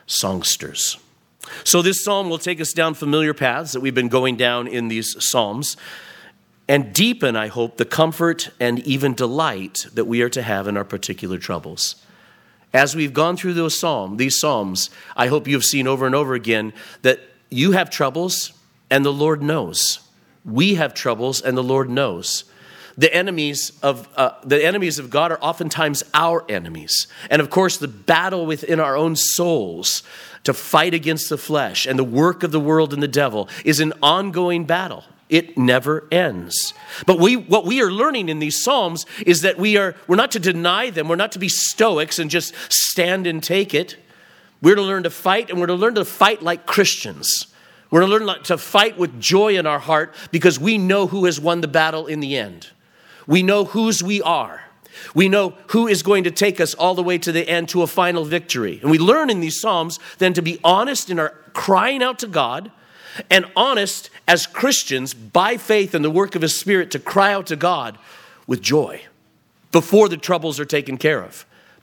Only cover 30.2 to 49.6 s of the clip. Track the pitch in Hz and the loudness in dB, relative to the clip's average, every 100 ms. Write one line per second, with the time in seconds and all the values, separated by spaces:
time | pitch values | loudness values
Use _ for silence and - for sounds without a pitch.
30.2 | - - - 131 - 160 170 165 156 156 | -20 -10 -4 -4 0 2 2 0 -2 -4
31.2 | - 147 - 151 117 92 131 131 127 120 | -4 -6 -2 -2 -2 -4 -2 0 0 4
32.2 | 165 175 170 156 147 156 156 143 143 139 | 2 2 -2 -2 2 2 2 0 -2 0
33.2 | 139 107 98 - - 147 156 - 143 175 | 0 -2 -8 -4 0 2 0 2 2 2
34.2 | 196 170 180 175 156 170 185 107 - _ | 0 -2 -2 -2 0 -2 -4 -12 -18 _
35.2 | - 160 165 - 123 127 131 156 - 170 | 0 2 2 0 4 4 2 -4 0 0
36.2 | 175 95 87 - - - - - - 180 | 0 -4 -6 -6 -6 -10 -16 -4 2 6
37.2 | 185 247 175 208 175 262 208 196 285 262 | 6 4 2 0 2 0 0 2 0 0
38.2 | 175 156 151 147 - 277 185 165 - - | -4 -4 -4 -2 0 0 0 -4 -10 -4
39.2 | 190 170 185 170 208 208 190 160 - 185 | 2 4 4 2 2 2 2 -4 0 2
40.2 | 262 220 180 170 170 190 254 165 156 170 | 2 0 -2 0 0 0 -2 -4 -2 0
41.2 | 214 196 185 - - - 220 160 156 - | -2 -2 -4 -2 -2 2 2 2 -2 -4
42.2 | 156 165 - - - - - - 175 190 | -2 -4 -4 -10 -2 -2 0 0 0 0
43.2 | 175 160 - 185 190 147 - - _ _ | -2 -4 -2 -2 0 -2 -4 -10 _ _
44.2 | _ _ _ - 151 202 196 190 170 - | _ _ _ 2 6 6 4 -2 -4 -2
45.2 | 185 196 233 180 175 180 220 220 185 - | 0 0 0 -2 0 2 2 0 -2 4
46.2 | 196 220 165 170 - - 190 - 110 76 | 4 4 -2 -4 -2 2 2 0 -6 -8
47.2 | 69 - - _ - _ - 160 190 214 | -2 -2 -4 _ -20 _ 2 4 4 2
48.2 | 214 175 - 170 - 202 220 196 175 120 | 0 -6 -2 -4 2 4 4 2 -6 -4
49.2 | 104 185 214 196 | 0 4 4 2